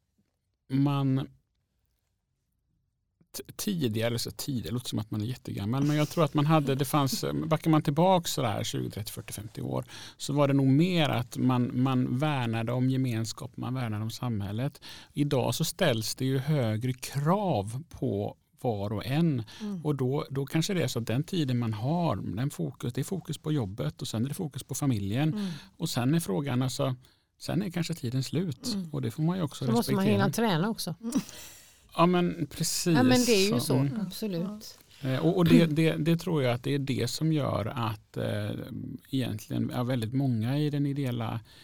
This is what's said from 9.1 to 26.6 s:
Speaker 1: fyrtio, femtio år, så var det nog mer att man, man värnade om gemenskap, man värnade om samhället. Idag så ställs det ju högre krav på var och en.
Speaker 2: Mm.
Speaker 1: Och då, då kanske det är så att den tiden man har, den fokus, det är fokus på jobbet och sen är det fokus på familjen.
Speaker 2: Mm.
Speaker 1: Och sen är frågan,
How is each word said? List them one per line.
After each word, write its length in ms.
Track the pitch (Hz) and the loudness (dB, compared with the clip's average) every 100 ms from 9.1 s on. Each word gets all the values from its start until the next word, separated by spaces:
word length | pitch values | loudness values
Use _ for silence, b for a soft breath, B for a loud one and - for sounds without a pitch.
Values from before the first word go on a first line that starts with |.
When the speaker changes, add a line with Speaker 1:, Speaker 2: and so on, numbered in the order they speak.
Speaker 1:
fyrtio, 220 | - - | -10 -12
femtio 280 | - 110 - | -12 -10 -8
år, 240 | 127 131 - B B B | -4 -4 -4 B B B
så 160 | - | -2
var 140 | 143 139 | 2 4
det 60 | |
nog 140 | 139 135 | 6 6
mer 420 | 135 180 175 143 | 6 4 4 2
att 280 | 117 127 - | 2 -2 0
man, 440 | 127 127 120 127 | 2 2 2 2
man 340 | 135 127 131 127 | 2 2 0 0
värnade 540 | 151 143 117 113 113 | 0 0 0 -2 -2
om 180 | 127 127 | 0 2
gemenskap, 680 | 131 131 113 113 - - - | 2 0 -2 -4 -6 -12 -8
man 160 | 120 | -6
värnade 300 | 131 120 104 | -4 -4 -4
om 60 | 113 | -4
samhället. 720 | - 123 110 101 107 139 - B B B | -4 -4 -2 -2 -2 -4 -6 B B B
Idag 420 | - 147 139 120 127 | -2 0 2 0 0
så 100 | 165 | -2
ställs 500 | - 170 113 110 - | 0 2 2 -2 -2
det 100 | 131 | 0
ju 120 | 135 | 0
högre 560 | 135 156 113 107 127 | 0 0 2 0 -2
krav 920 | 127 - 139 147 196 196 120 101 123 165 | -4 -6 -2 0 2 2 0 0 -6 -10
på 460 | - 127 101 104 - _ _ | -6 -2 -2 -4 -8 _ _
var 320 | 127 104 101 | -2 -2 -2
och 120 | 107 - | -4 -2
en. 380 | 143 170 127 110 B | 2 2 2 -4 B
Speaker 2:
Mm. 240 | 214 190 151 | -8 -4 -2
Speaker 1:
Och 100 | 139 | 0
då, 300 | 127 143 - | 0 0 -2
då 160 | 139 139 | -4 -2
kanske 280 | 160 165 | 0 0
det 100 | 185 | 0
är 40 | 127 | 0
så 120 | 120 | -2
att 80 | 113 | -2
den 160 | 117 | -2
tiden 360 | 156 185 139 123 | 0 -2 0 0
man 140 | 117 | 0
har, 420 | 107 123 175 165 101 | -2 0 0 0 -2
den 340 | - 95 139 | -4 -4 -4
fokus, 440 | - 156 - 131 | -4 -6 -4 -6
det 80 | 127 | -4
är 40 | 151 | -4
fokus 320 | 190 - 156 | -6 -6 -8
på 140 | 151 | -2
jobbet 500 | 151 101 101 147 - | -2 -2 -4 -6 -6
och 60 | - | -6
sen 180 | 113 131 | -2 -2
är 40 | |
det 60 | 143 | -2
fokus 280 | 165 - | -6 -8
på 120 | - 135 | -8 -2
familjen. 580 | 143 110 95 113 156 | 0 0 0 0 0
Speaker 2:
Mm. 140 | 214 196 151 B - | 0 -4 -8 B -8
Speaker 1:
Och 120 | 165 | -4
sen 260 | - 127 165 | 0 2 2
är 40 | |
frågan, 420 | 165 180 139 123 | 0 -2 0 0